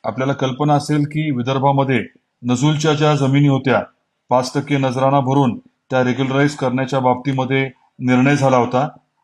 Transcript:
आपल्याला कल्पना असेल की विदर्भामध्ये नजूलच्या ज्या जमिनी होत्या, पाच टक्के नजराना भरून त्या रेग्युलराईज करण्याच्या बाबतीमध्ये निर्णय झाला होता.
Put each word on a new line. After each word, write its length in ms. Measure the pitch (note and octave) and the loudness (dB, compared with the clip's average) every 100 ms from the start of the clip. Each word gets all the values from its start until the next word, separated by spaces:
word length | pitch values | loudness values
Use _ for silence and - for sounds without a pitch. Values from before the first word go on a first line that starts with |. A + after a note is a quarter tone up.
आपल्याला 280 | A2 G#2 C3+ | -8 -4 -4
कल्पना 420 | C#3 C3 B2+ D3 | -2 -4 -2 0
असेल 300 | D3 D3 D3+ | 0 0 -2
की 260 | D3 D#3 D#3 | -2 -4 -4
विदर्भामध्ये 720 | B2 A#2+ C3+ C#3 C#3 C3+ B2 - _ _ _ | -4 -4 0 0 0 0 -2 -4 _ _ _
नजूलच्या 500 | A#2+ B2 D3+ D3+ D#3 | -4 0 2 2 0
ज्या 200 | D3 D3+ | 2 2
जमिनी 340 | D3 C3+ C#3 C#3+ | 2 2 2 4
होत्या, 340 | C3+ C3 G#2+ F2+ _ _ _ _ | 2 2 0 -2 _ _ _ _
पाच 240 | B2 B2+ | -2 0
टक्के 220 | - D3+ C#3+ | -6 -2 -2
नजराना 440 | C3+ B2+ C3+ C#3 | 0 0 2 2
भरून 380 | B2+ C3+ C3 G2+ | 0 0 0 -2
त्या 460 | _ _ _ C3 | _ _ _ 0
रेग्युलराईज 520 | B2 B2 C3 C3+ C#3+ D3 | 0 -2 -2 0 0 0
करण्याच्या 440 | C3 B2+ C3 C3+ | -4 -4 -2 0
बाबतीमध्ये 720 | B2+ B2+ C#3 C3 B2+ C3+ C3+ _ _ _ | 0 0 -2 -4 -2 -2 -2 _ _ _
निर्णय 380 | B2+ B2+ C3+ C#3+ | 0 2 4 2
झाला 200 | C3+ B2+ | 4 2
होता. 320 | A#2 B2 D3+ - _ _ | 2 -2 -4 -8 _ _